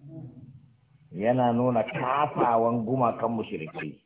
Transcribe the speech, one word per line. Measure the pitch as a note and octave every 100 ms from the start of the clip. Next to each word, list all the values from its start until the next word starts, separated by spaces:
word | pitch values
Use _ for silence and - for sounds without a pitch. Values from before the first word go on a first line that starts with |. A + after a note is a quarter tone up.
| - D#3+ C3 - - - - _ _ _ _
Yana | E2 G#2+ B2+ A#2+
nuna | A#2 B2+ A#2
kafawan | G#2+ C#3+ B2+ C#3 D3+ C#3+ B2 A#2 A#2 A#2+ A2
gumakan | C3 A#2 - A2+
mushrikai. | A2+ G#2+ F2+ D#2 D#2 D#2 C#2